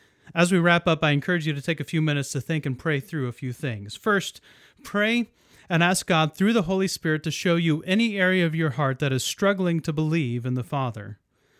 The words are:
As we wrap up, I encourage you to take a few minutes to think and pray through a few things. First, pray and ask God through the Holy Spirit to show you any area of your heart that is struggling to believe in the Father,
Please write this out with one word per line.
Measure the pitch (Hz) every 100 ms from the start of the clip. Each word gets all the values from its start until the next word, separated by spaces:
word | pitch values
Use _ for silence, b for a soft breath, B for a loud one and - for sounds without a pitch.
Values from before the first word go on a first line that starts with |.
| b b b 175
As | 175
we | 185
wrap | 170 170 175
up, | 156
I | 156
encourage | 143 160 175 156
you |
to | 143
take | 170 160
a | 139
few | 165
minutes | 156 143 135
to | 135
think | - 160 147
and | 127
pray | 165 143
through | - 156 123
a |
few | - 131
things. | 120 143 107 101 -
First, | 214 196 - - b b b b
pray | - 202 214 240 226 _ b b b
and | 170
ask | 175 190 -
God | 165 156 -
through | 202
the | 226
Holy | 170 190 190
Spirit | - 160 156
to | 156
show | - 180 170
you | 165 151
any | 160 202 233 202
area | 185 185 170
of |
your | 160 160
heart | 123 135 131
that | 143
is | 131
struggling | - - 196 196 180 165
to | -
believe | 151 156 165 127 120 127
in | 127
the |
Father, | 120 143 127 107 104 107 _ b b b